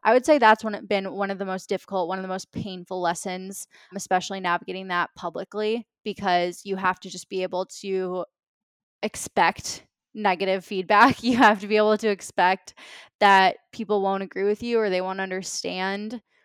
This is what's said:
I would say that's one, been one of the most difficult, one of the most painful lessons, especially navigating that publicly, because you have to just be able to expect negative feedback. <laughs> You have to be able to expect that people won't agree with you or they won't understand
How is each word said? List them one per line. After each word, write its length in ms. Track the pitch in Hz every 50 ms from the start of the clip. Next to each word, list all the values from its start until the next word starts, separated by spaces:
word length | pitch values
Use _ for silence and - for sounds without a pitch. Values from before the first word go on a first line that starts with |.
| -
I 100 | 214 226
would 140 | 254 247
say 120 | - 311 294
that's 260 | 240 220 220 - -
one, 220 | 220 208 - -
been 260 | 185 208 196 190 196 -
one 180 | 196 196 196
of 80 | 196 185
the 60 | 202
most 240 | 190 185 185 - -
difficult, 400 | 208 180 - - 196 190 175 165
one 100 | 185 190
of 40 | 190
the 60 | 185
most 220 | 185 190 - _
painful 500 | - - - 208 185 185 180 - 190 185
lessons, 680 | 175 170 175 - - 202 180 180 185 190 196 - - _ _ _ _ _ 185
especially 460 | 196 - - 190 185 185 - 196 190
navigating 480 | 190 180 175 175 - - 180 185 185 190
that 220 | 180 175 170 - _
publicly, 720 | - - 175 160 170 190 - - 208 214 214 220 240 220 _ _ _ -
because 600 | 220 196 - 202 196 180 175 175 180 175 - -
you 100 | 202 196
have 240 | 185 190 185 185 -
to 100 | - 185
just 180 | - 175 - -
be 160 | - 185 185
able 220 | 180 175 180 190 190 - -
to 440 | - 196 190 185 185 185 180 180 175 - _ _ _ _ _ _ _ _ _ _ _ _ _ - -
expect 840 | 214 - - - - - - 175 165 - - - - - - - _ _ _ _ _ -
negative 500 | - 214 202 185 170 196 190 190 196 180
feedback. 520 | - 214 190 185 160 208 202 226 269 247 -
<laughs> 40 | -
You 140 | 240 247
have 240 | 233 254 214 214 196
to 80 | 196 202
be 80 | 214
able 200 | 214 214 214 214 214
to 100 | - 220
expect 640 | 202 185 - - - - 185 180 190 196 _ - - _ - - - - - - _ -
that 360 | 208 202 196 190 190 185 - - _ _ -
people 300 | - 226 175 208 202 196
won't 200 | 196 196 190 196
agree 220 | 185 - 190 196
with 180 | 202 208 214 233
you 160 | 240 233 226
or 120 | 220 208
they 100 | 185 180
won't 200 | 185 185 190 190
understand 1000 | 190 190 185 185 190 - - - - 175 175 185 185 190 196 202 208 214 247 233 _ _ _ _ _